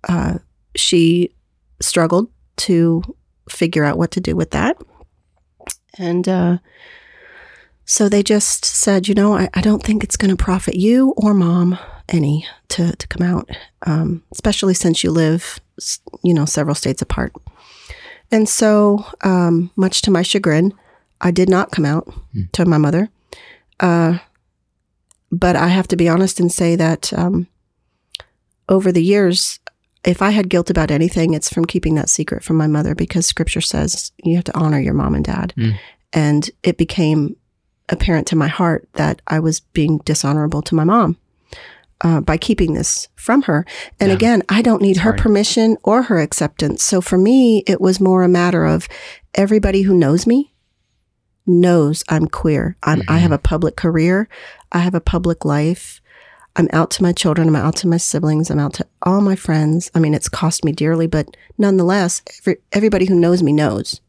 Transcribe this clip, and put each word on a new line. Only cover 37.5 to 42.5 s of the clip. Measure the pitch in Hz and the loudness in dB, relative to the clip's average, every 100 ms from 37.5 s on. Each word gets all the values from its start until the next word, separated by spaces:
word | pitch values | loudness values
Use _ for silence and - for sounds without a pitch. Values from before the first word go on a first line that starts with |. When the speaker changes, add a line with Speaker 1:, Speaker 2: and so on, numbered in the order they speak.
| _ _ _ - | _ _ _ -8
Speaker 1:
apparent | - - 160 151 | -2 0 0 0
to | 165 | 0
my | 151 | 0
heart | - 175 160 _ | 0 -2 -2 _
that | - 151 - - | -4 -4 -4 -4
I | 156 | -2
was | 160 156 | -2 -4
being | _ - 147 156 - | _ -2 0 -2 -2
dishonorable | 147 139 151 151 147 | -2 0 -2 -2 -4
to | - | -2
my | 165 | 0
mom, | 156 226 175 175 _ _ _ - - - _ _ | 2 2 0 -4 _ _ _ -20 -20 -20 _ _
uh, | 165 160 | 0 2
by | 165 160 | 0 -2
keeping | - | -2